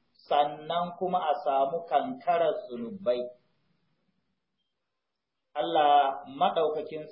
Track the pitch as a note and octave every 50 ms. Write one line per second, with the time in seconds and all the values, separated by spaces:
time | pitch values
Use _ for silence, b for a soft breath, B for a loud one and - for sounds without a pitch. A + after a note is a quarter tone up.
0 | _ _ _ _ - - - D3 D3 D3 D3+ D3+ D3+ D#3 E3 F3 F3 F3 - -
1 | F#3 F3+ F3+ F3+ D#3+ D#3 C#3+ - - D3 C3+ C3+ C#3 C#3 E3 E3 - - D#3+ C#3
2 | C3 C3 B2 - - F3 E3+ E3+ E3 D3+ - - - - B2 A#2 A#2 A2+ G2+ F#2+
3 | G2 A#2+ B2 B2 - - - _ _ _ _ _ _ _ _ _ _ _ _ _
4 | _ _ _ _ _ _ _ _ _ _ _ _ _ _ _ _ _ _ _ _
5 | _ _ _ _ _ _ _ _ _ _ _ D3 D3+ E3 E3 D#3+ D3 D3 D3 C#3+
6 | C#3 C3+ C3+ - - C3 C3+ C#3+ F3 G3+ - E3+ D#3 D3 D3 D3+ - - D#3 D3+
7 | D3+ -